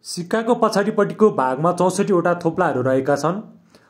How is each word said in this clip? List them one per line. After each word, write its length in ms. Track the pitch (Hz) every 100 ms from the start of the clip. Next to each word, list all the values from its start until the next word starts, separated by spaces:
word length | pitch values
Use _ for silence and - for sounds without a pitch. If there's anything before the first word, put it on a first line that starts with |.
| -
सिक्काको 540 | - 170 226 226 240
पछाडिपट्टिको 720 | 220 190 202 214 196 160 214
भागमा 420 | 156 131 131 165 175
चौसठीवटा 580 | 185 180 196 185 175 170
थोप्लाहरू 420 | 170 170 170 131
रहेका 320 | 127 131 131 139
छन् 240 | 151 190 - - _ _